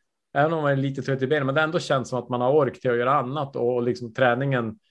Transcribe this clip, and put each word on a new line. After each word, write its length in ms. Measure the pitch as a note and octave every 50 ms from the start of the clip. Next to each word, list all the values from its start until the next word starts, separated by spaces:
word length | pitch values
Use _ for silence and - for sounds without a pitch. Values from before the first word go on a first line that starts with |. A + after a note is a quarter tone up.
| _ _ _ _ _ _ _
även 200 | C#3 D3 D#3+ E3
om 80 | D#3+
man 100 | D3+ C#3+
är 40 | C#3
lite 260 | C3+ C3+ C#3 C3+ C#3
trött 200 | B2 - C3+ B2+
i 60 | C3 B2+
benen, 180 | D#3 D3+ C#3
men 100 | C3+ C#3
det 60 | D#3
ändå 180 | D#3 D#3 E3 F3
känns 300 | C3+ - D3+ C3 A#2 -
som 100 | C3+ B2
att 100 | A#2 -
man 120 | B2+ A#2+
har 100 | B2 B2+ C#3+
ork 260 | D#3 C#3 B2 A#2 -
till 100 | - C3
att 60 | A#2+ A#2+
göra 160 | A#2+ B2+ C#3
annat 420 | D3 B2+ B2 C3+ D#3 C#3+ C#3 -
och, 200 | B2+ A#2+ A#2+ B2
och 80 | A#2+ A#2+
liksom 300 | B2 B2 B2 B2 A#2 -
träningen, 680 | - C3+ B2 A#2+ B2 C#3 C#3 C3+ B2 A2+ A2+ G#2+ - _ _